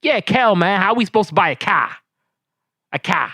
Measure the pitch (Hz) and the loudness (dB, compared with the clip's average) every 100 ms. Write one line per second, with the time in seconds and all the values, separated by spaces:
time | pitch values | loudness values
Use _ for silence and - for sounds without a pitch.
0 | - 269 - - 247 190 170 196 190 233 | 0 -2 0 0 2 2 2 2 0 0
1 | 226 220 214 151 175 135 - 185 120 - | 0 0 0 0 0 0 0 0 0 -6
2 | _ _ _ _ _ _ _ _ _ 143 | _ _ _ _ _ _ _ _ _ -10
3 | - 175 117 | -2 -2 -2